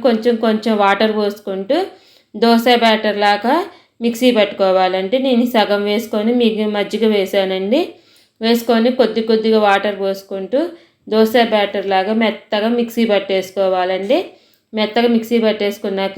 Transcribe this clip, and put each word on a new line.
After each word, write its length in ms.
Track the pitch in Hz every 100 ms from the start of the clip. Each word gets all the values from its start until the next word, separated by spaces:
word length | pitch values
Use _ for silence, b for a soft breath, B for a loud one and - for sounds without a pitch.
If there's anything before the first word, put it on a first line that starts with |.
| 254
కొంచెం 280 | 226 233 233
కొంచెం 380 | 233 220 226 208
వాటర్ 360 | 196 196 220 214
పోసుకుంటూ 580 | 208 208 - 190 196 311 381 b b b b 214
దోశ 300 | 233 233 240 240
బ్యాటర్ 340 | 226 214 214 202
లాగా 380 | 202 208 233 320 392 B B -
మిక్సీ 280 | 233 233 254 220
పట్టుకోవాలండి. 800 | 208 - 190 185 185 190 190 262
నేను 260 | 269 240 247
సగం 280 | 226 196 202
వేసుకొని 500 | 208 208 220 214 220 247
మిగి-, 260 | 233 214 214 208
మజ్జిగ 280 | 196 214 226
వేసానండి. 760 | 208 190 202 190 190 196 277 370 b b b b _
వేసుకొని 500 | 226 233 233 233 233 247
కొద్ది 240 | 220 226 226
కొద్దిగా 320 | 226 220 220 208
వాటర్ 300 | 196 208 196
పోసుకుంటూ 640 | 196 196 - 196 190 262 339 B B B -
దోశ 260 | 220 220 233 226
బ్యాటర్ 340 | 214 202 202 190
లాగా 220 | 190 190 220
మెత్తగా 480 | 220 220 - 214 220 240
మిక్సీ 260 | 233 240 233
పట్టేసుకోవాలండి. 1120 | 202 196 190 185 202 190 185 185 185 196 311 - b b b _
మెత్తగా 380 | 214 214 240 240 233
మిక్సీ 240 | - 233
పట్టేసుకున్నాక 800 | 220 208 202 208 208 190 196